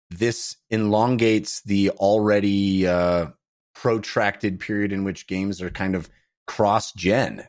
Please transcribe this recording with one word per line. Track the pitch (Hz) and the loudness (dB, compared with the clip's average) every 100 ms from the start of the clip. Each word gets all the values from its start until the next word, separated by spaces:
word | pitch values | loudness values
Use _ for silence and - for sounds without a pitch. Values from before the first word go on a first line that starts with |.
| - | -14
this | 85 117 - - - - | -4 -2 -2 -10 -12 -4
elongates | 110 104 107 120 123 113 110 - - | 0 2 2 2 4 4 2 -2 -8
the | 101 101 95 | -2 2 2
already, | - 98 107 107 104 101 98 98 95 90 | 2 2 4 4 2 2 2 2 2 2
uh, | 90 87 87 80 - _ _ _ | 2 2 0 -2 -10 _ _ _
protracted | - 123 113 - 120 101 - 104 92 | -4 -2 -2 -2 -2 0 -2 -6 -6
period | - 104 101 | -6 -2 -2
in | 98 | -2
which | 98 85 - | -4 -6 -6
games | 92 98 90 | -4 -4 -6
are | 90 | -8
kind | - 95 92 | -6 -4 -4
of | - _ _ _ - | -6 _ _ _ -8
cross-gen? | - 104 110 - - 87 120 78 50 | 0 2 2 -2 -4 0 0 0 -6